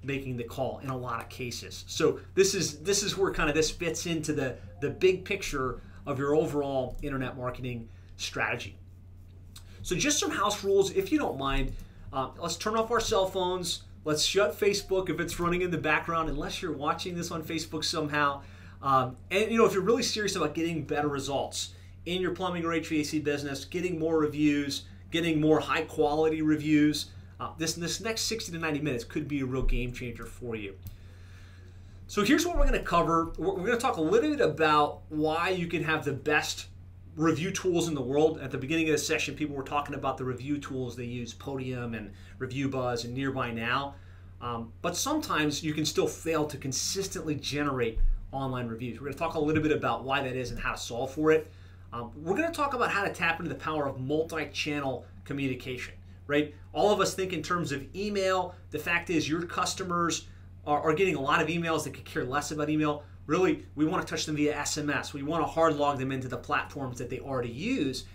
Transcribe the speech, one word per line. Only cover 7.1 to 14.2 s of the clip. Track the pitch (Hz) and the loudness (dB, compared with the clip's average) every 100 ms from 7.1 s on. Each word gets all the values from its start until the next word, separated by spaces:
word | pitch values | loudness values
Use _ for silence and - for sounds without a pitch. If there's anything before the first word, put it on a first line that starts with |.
| 131 127 123 | -4 -4 -4
marketing | 123 120 127 120 113 - - - | -6 -4 -6 -6 -10 -16 -18 -10
strategy. | - 131 110 117 101 - - - - - - - - - - - | -6 -2 0 -2 -6 -12 -18 -20 -20 -18 -18 -18 -18 -18 -18 -12
So | - 175 | -4 0
just | 294 294 | 2 2
some | - | 0
house | - 208 208 | 2 0 2
rules, | 196 196 - | 4 6 6
if | 190 - | 2 2
you | 302 | 0
don't | - - | 0 0
mind. | 139 139 - - - - - | 0 2 2 -2 -10 -14 -8
Uh, | 135 131 - | -4 -4 -4
let's | 170 - | -6 -2
turn | 214 226 | 0 2
off | 226 | 2
our | 233 | 2
cell | - 208 190 | 4 2 2
phones. | 190 180 185 170 - - - | 2 0 0 -2 -4 -8 -8
Let's | 151 151 | 0 2